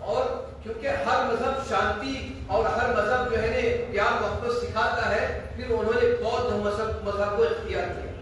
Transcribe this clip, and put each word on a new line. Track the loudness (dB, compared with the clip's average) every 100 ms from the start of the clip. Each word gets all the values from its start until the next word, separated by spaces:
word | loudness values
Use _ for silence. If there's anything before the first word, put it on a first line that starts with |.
| 0
और | 0 0 -2 -8 -12
क्योंकि | -10 -6 -2
हर | 0 2 2 2
मजहब | 0 0 -2 0
शांति | 0 2 0 -4 -4 -6 -8 0
और | 2 2
हर | 2 2
मजहब | 2 2 2 2
जो | 2
है | 2
ने | 2 2 0 0
प्यार | 0 2 2
मोहब्बत | 0 -2 -2 -2
सिखाता | -2 0 0 0 0
है, | 0 0 -4 -8 -8
फिर | -2
उन्होंने | 0 2 4 4 4
बौद्ध | 0 0 0 0
मजहब, | 0 0 -2 -2 -4
मजहब | -2 0 4
को |
इख्तियार | 2 2 -2 -4 -4
किया। | -6 -8 -10